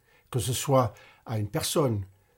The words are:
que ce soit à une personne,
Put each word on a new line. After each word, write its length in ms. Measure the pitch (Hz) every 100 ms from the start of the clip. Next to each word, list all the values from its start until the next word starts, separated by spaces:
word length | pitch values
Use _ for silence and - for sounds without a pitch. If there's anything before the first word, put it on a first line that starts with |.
| _ _ -
que 80 | 127
ce 140 | 113
soit 420 | 123 - 131 117 - - -
à 140 | - 113
une 100 | 104
personne, 560 | 156 - 180 135 107 98 _ _